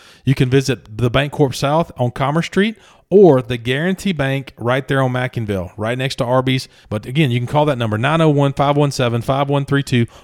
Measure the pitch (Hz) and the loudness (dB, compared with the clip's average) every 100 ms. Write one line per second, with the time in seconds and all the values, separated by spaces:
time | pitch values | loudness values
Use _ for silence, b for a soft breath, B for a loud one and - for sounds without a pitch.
0 | b b - 135 131 135 131 117 - 107 | b b -2 0 2 2 0 -4 -6 -4
1 | 120 127 143 - 139 - 135 156 170 - | 0 0 -2 0 -2 0 -2 0 -2 -4
2 | 123 - 135 156 165 - 214 220 b b | -4 -2 -2 -2 -2 -2 -2 -4 b b
3 | b 190 185 131 120 123 113 135 175 190 | b 6 8 6 2 -6 -4 -2 -2 -4
4 | 202 156 135 135 131 - 113 131 131 135 | -4 -2 -2 -4 -8 -8 -2 -2 0 0
5 | 131 123 127 - 107 98 87 - 107 127 | 0 -2 -4 -6 -4 -4 -6 -6 -4 -2
6 | 131 - 120 131 127 131 - b b 107 | -4 -4 0 0 2 -2 -4 b b -8
7 | 104 131 147 120 120 151 151 127 113 104 | -6 0 2 0 0 0 0 0 -2 -2
8 | 131 165 160 143 139 135 139 143 147 - | 0 2 2 4 0 0 0 2 0 0
9 | 120 120 117 135 143 143 139 139 139 123 | -2 -2 -2 -2 0 -2 0 -2 0 0
10 | 117 B | -2 B